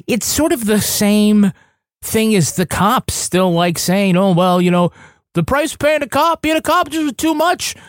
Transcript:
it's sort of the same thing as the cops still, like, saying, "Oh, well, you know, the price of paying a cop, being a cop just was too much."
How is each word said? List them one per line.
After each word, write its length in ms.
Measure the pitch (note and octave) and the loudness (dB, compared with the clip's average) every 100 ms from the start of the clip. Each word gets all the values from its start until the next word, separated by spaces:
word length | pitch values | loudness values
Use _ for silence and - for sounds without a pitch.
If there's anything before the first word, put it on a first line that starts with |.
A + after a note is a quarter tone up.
| - | -6
it's 180 | A3+ - | -4 -2
sort 260 | - D#4 | -2 0
of 120 | D#4 G#3+ | 0 0
the 140 | G#3+ | 0
same 680 | - - G#3 G#3 G#3 G#3+ G3+ - _ _ _ _ | -2 0 2 4 4 4 2 0 _ _ _ _
thing 320 | - A3 A3 G#3 | -6 -2 0 2
as 200 | D3+ - | 0 -2
the 100 | F3+ | -4
cops 480 | - F#3+ G#3+ - | 0 0 0 -2
still, 380 | - - F3 F#3 | -6 -4 0 0
like, 260 | E3+ F3+ F3 | 2 0 -2
saying, 380 | - F#3+ G3 F3 | -2 0 2 2
"Oh, 160 | G3 | 2
well, 280 | F3 F#3 F3+ | 2 2 2
you 100 | F3+ | 2
know, 200 | F3 F3 - - _ _ | 2 0 -4 -16 _ _
the 100 | - | -6
price 300 | E3 C4+ D4+ | -2 -2 -2
of 60 | - | -2
paying 220 | D4 D4+ | 0 0
a 60 | C#4 | -2
cop, 340 | C#4 D#4+ D#4+ | 0 0 0
being 140 | D4+ D#4+ | -2 -2
a 40 | |
cop 280 | D#4 E4+ E4 | 0 0 0
just 140 | D#4 | -4
was 100 | D4+ | -4
too 200 | - D#4+ | -2 -2
much." 420 | D#4 E4 - - - | 0 0 0 -6 -10